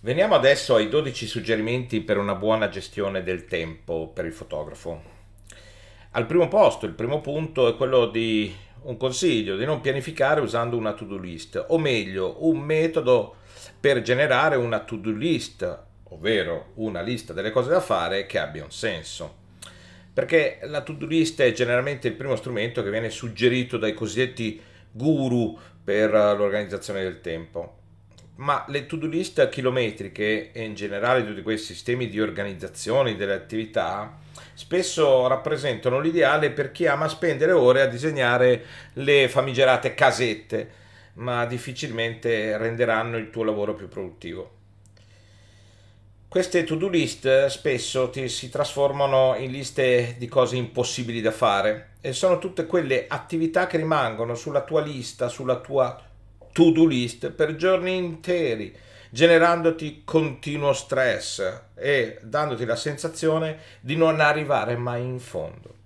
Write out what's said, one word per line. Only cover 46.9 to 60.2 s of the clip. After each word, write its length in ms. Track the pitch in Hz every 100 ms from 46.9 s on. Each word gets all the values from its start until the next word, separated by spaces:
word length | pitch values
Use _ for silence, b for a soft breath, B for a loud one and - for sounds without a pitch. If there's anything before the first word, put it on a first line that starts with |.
| 175 131 - 135 131 139
spesso 640 | 131 151 123 - 131 127
ti, 180 | 127 127
si 200 | - 127
trasformano 840 | 139 143 - 139 139 139 135 131 110
in 100 | 131
liste 640 | 131 131 - 131 123 120 120
di 80 | 120
cose 300 | 131 123 127
impossibili 640 | 120 - 120 - 120 117
da 100 | 110
fare 640 | 107 117 98 101 107 - -
e 120 | -
sono 240 | 131 190 175
tutte 300 | 190 175 160
quelle 380 | 180 147 131 -
attività 580 | 147 - 170 160 170 180
che 120 | 160
rimangono 580 | 156 151 120 107 117 117
sulla 260 | - 139
tua 200 | - 156
lista, 460 | 147 139 117 - 120
sulla 280 | - 127 123
tua 500 | - 139 123 123 - - - - - -
to-do 300 | 165 160 165
list 420 | 131 120 - -
per 260 | - 156 156
giorni 400 | 180 185 180 185
interi, 800 | 175 160 - 180 151 107 98 B B B B
generandoti 880 | 113 165 165 170 170 165 160 151 -
continuo 720 | - 160